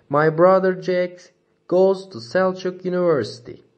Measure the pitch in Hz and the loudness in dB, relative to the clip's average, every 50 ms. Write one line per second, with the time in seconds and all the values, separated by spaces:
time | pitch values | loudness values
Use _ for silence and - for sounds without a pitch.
0 | _ - 143 147 156 160 156 160 175 185 190 190 190 185 185 165 160 180 185 180 | _ -2 0 2 2 2 2 4 4 4 4 4 2 0 -2 -2 -4 -4 -2 -2
1 | 180 175 180 - - - _ _ _ _ _ _ _ - 165 185 190 190 196 190 | -2 -4 -8 -14 -20 -20 _ _ _ _ _ _ _ -2 2 2 4 2 2 0
2 | - - - 113 113 - - 180 185 190 185 185 - 185 185 185 - 185 175 180 | -6 -14 -16 -16 -12 -4 -2 0 0 0 -2 -4 -8 -10 -8 -8 -8 -6 -2 0
3 | 175 175 160 135 107 - - - - - 87 - _ _ _ | 0 2 0 0 -2 -6 -8 -16 -18 -20 -20 -20 _ _ _